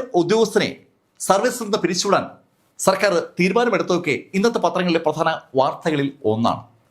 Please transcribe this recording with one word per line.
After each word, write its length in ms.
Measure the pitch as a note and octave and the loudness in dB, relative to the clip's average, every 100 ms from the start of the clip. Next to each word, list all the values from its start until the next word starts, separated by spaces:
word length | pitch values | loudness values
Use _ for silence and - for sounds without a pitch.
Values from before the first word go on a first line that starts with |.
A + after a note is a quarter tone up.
| B3+ F3+ | 2 0
ഉദ്യോഗസ്ഥനെ 500 | D#3+ A3 G#3+ G#3+ B2 - _ _ _ - - | 2 2 2 0 -2 -4 _ _ _ -4 0
സർവീസിൽ 360 | G3 A#3+ - G#3+ | 2 0 -4 -4
നിന്ന് 140 | G#3 | -2
പിരിച്ചുവിടാൻ 420 | E3+ F3+ G3+ E3 - - _ _ _ - - | -2 -2 0 0 -2 -12 _ _ _ -4 0
സർക്കാർ 280 | F#3+ G3+ E3+ - - | 2 2 0 -2 0
തീരുമാനമെടുത്തതൊക്കെ 760 | F#3 G#3 A#3+ F3+ E3+ F3 F3 B2 - F#3+ | 0 2 2 0 0 -2 0 -4 -4 -2
ഇന്നത്തെ 220 | A#3 A#3 F3 | 0 2 0
പത്രങ്ങളിലെ 360 | F3+ F3+ D#3+ D#3 | 0 0 0 0
പ്രധാന 220 | D#3 D#3+ D#3+ - C3 | 0 0 -2 -2 0
വാർത്തകളിൽ 500 | C#3+ C#3 E3 D3+ C#3 - G#2+ | 0 0 -2 -2 -2 -4 -2
ഒന്നാണ്. 280 | A2 A2+ D#2+ - _ _ | 0 0 -2 -8 _ _